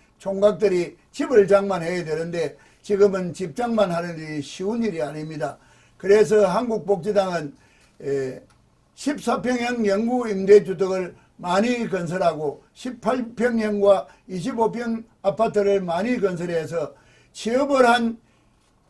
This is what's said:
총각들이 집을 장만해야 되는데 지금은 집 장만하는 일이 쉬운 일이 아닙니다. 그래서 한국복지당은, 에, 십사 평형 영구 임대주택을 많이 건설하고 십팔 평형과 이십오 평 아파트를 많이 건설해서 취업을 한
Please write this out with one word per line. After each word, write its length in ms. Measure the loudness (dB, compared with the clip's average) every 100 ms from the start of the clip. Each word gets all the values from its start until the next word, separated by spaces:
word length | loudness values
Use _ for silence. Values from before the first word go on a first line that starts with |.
| _ _
총각들이 760 | -8 2 2 4 2 2 -2 -8 _
집을 360 | -8 2 4 6
장만해야 580 | 4 2 -2 -4 -4 -4
되는데 520 | -4 -4 -4 -6 -8 _ _
지금은 520 | -4 4 4 4 -4
집 220 | -6 -8 -6
장만하는 640 | -2 0 0 0 -6 -8
일이 240 | -8 -8
쉬운 420 | -8 -8 -4 -2
일이 180 | -2 -4
아닙니다. 560 | -6 -8 -10 -8 -8 -8 _ _ _ _
그래서 480 | 4 6 6 4 4
한국복지당은, 1080 | 2 -2 -2 0 0 0 0 0 -2 -6 -12 _ _ _ -12
에, 380 | -6 -4 -4 -8 -18 _ _ _ _
십사 480 | -8 -6 -4 -4 -2
평형 440 | -2 -2 -2 -2 0
영구 440 | 0 0 -2 -2
임대주택을 840 | -2 6 6 6 -2 -2 -2 -6 -12 _ -10
많이 500 | -2 0 0 -2 -4
건설하고 760 | -4 -4 -2 0 0 -4 -8 _
십팔 640 | -14 -12 -6 -4 -2 -4 -4
평형과 720 | -2 0 -2 2 4 4 0 _ -12
이십오 440 | -8 -6 -2 -2
평 320 | -2 -4 -6 -8 _
아파트를 600 | -4 0 0 2 2 2
많이 380 | 0 -2 -2 0
건설해서 760 | -2 -2 -4 -4 -4 -4 -6 -10 _ _ _
취업을 560 | -10 -2 0 2 4 6
한 300 | 4 0 -6 _ _ _ _ _ _ _